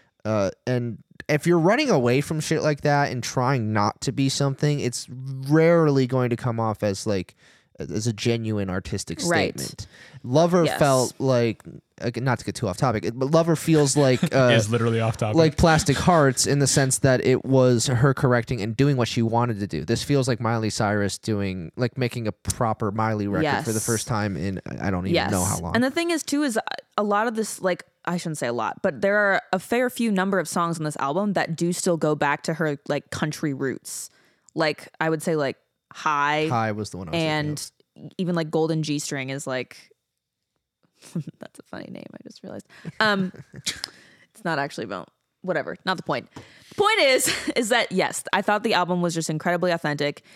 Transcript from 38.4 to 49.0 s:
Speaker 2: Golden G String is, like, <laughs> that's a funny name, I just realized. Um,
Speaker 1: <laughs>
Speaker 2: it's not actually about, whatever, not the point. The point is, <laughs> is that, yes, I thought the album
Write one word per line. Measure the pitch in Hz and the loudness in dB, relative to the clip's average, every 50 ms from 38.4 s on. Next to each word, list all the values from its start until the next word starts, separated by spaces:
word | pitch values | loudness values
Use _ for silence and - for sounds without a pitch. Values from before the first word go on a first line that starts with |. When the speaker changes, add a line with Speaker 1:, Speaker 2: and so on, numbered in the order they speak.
| 160 151 | -4 -2
Speaker 2:
Golden | 160 160 160 160 165 160 | 0 0 0 0 0 -2
G | 156 156 147 147 | -2 -2 -4 -4
String | - - 151 139 131 135 | -4 -6 -6 -6 -6 -8
is, | 135 139 - | -8 -8 -6
like, | 139 131 127 123 - - - - _ _ _ _ _ _ _ _ _ _ _ _ _ _ _ _ _ _ _ _ _ _ _ | -6 -6 -6 -6 -8 -14 -20 -20 _ _ _ _ _ _ _ _ _ _ _ _ _ _ _ _ _ _ _ _ _ _ _
<laughs> | - - - 175 139 - - _ | -20 -10 -10 -10 -10 -10 -14 _
that's | - - - - | -20 -20 -20 -20
a | - | -20
funny | _ - - - - | _ -16 -16 -16 -16
name, | - - - - | -16 -16 -16 -18
I | - - - | -18 -20 -20
just | - - - | -20 -20 -18
realized. | - - - 104 - _ - - - 170 - - | -18 -16 -16 -16 -18 _ -20 -18 -18 -18 -4 0
Um, | 220 214 202 196 190 180 - - - | 0 2 2 0 -2 -4 -6 -14 -20
Speaker 1:
<laughs> | - - | -20 -20
Speaker 2:
it's | 139 - - - - - - - - - - _ _ _ _ _ - - | -10 -10 -10 -8 -8 -12 -14 -14 -20 -20 -20 _ _ _ _ _ -10 -6
not | 175 160 143 | -4 -4 -2
actually | 139 143 - - 117 | -4 -6 -6 -10 -8
about, | 101 101 90 - - _ _ _ _ _ _ | -8 -8 -12 -12 -14 _ _ _ _ _ _
whatever, | - 180 175 151 127 - - - _ | -6 -4 -4 -4 -4 -6 -10 -8 _
not | 185 208 | -6 -6
the | 196 | -6
point. | - - 147 120 - - _ | -4 -4 -4 -4 -4 -10 _
The | - - - - - - - - | -20 -20 -20 -20 -20 -20 -16 -2
point | - 403 415 440 415 | 0 2 2 4 4
is, | 311 269 508 - - - - - - - | 4 4 4 4 2 0 -2 -4 -4 -4
<laughs> | - | -2
is | - 247 202 | -2 0 2
that, | 247 233 - - | 2 0 0 0
yes, | 185 185 160 - - - - - | 0 0 0 0 -2 -6 -6 -2
I | - 190 | -2 0
thought | 202 - 208 208 | 2 2 0 2
the | 214 226 - | 2 2 2
album | 175 180 170 180 180 | 2 2 2 0 0